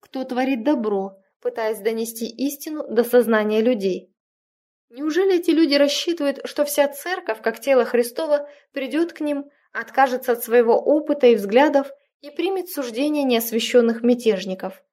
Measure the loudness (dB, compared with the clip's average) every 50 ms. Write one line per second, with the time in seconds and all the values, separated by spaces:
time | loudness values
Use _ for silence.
0 | _ _ -10 -10 -8 -4 -2 -2 -2 -2 -2 -2 0 0 0 0 0 -2 -2 -2
1 | -4 -6 -10 _ _ _ _ _ _ -8 -6 -4 -4 -4 -6 -4 -4 -4 -2 -2
2 | -6 -6 -6 -8 -10 -10 -6 -4 -4 -4 -4 -6 -10 -10 -8 -8 -8 -2 0 0
3 | 0 4 4 4 4 6 2 2 2 2 0 2 2 2 0 0 -2 -4 -4 -4
4 | -8 _ _ _ _ _ _ _ _ _ _ _ _ _ _ _ _ _ _ -8
5 | -6 -2 0 0 2 2 2 2 2 2 2 4 4 4 4 2 2 2 2 -2
6 | -4 -4 -4 -2 -2 -4 -4 -4 -10 -10 -2 -2 -2 -2 2 0 0 0 0 -8
7 | -8 -8 -8 -6 -6 -8 -8 -4 -4 -4 -4 -4 0 2 4 4 2 2 2 0
8 | 0 0 -2 -6 -2 0 0 0 -2 -6 -16 _ _ _ _ -8 -8 -4 -2 -2
9 | -2 -2 -4 -8 -6 -4 -4 -6 -6 -12 _ _ _ _ _ -12 -10 -4 2 2
10 | 2 2 2 -4 -2 -2 -2 -2 -2 2 2 4 4 4 2 2 4 2 2 2
11 | 2 -2 -2 4 6 4 4 4 0 2 4 4 4 4 4 0 -2 -2 -14 _
12 | _ _ _ _ -20 -16 -8 -6 -4 -4 -4 -4 -6 -8 -8 -8 -8 -6 -4 -4
13 | -2 -2 -2 -2 0 0 0 0 -2 -2 -4 -4 -4 4 4 4 4 4 0 0
14 | 2 2 2 2 2 0 0 0 -4 -8 -8 -8 -8 -12 -12 -14 _ _